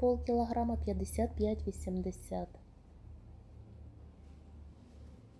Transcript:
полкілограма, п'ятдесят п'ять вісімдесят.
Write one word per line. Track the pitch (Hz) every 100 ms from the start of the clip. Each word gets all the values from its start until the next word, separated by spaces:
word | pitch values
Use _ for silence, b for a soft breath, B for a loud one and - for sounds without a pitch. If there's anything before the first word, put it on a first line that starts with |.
полкілограма, | 247 247 - 240 233 240 233 226
п'ятдесят | 208 190 190 - 233
п'ять | - 214 214 202
вісімдесят. | - - 185 180 180 - 185 175 - - - - - - - - - - - - - - - - - - - - - - - - - - - - -